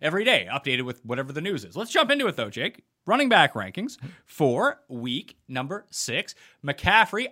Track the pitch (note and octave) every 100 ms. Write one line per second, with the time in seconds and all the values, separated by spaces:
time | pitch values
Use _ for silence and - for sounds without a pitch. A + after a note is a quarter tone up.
0 | D3+ F#3 A3+ F#3+ F2+ C3+ C#3 B2+ B2+ B2
1 | A2+ B2 C3+ C#3 F3+ E3+ F#2+ A#2 A3+ -
2 | C#4 C#4+ A#3+ - G#2+ G#2+ E3 - _ _
3 | - A#3+ C#4 G#3+ C#3+ A2+ G2 B2+ B3 -
4 | C3 - _ - D3 B2 C4 - _ B2
5 | B2 B2+ - - _ C3 C3+ G3 - -
6 | - B2+ G#3 - - _ C#3 C#3 F3+ G#3+
7 | G#3+ G3+ B3+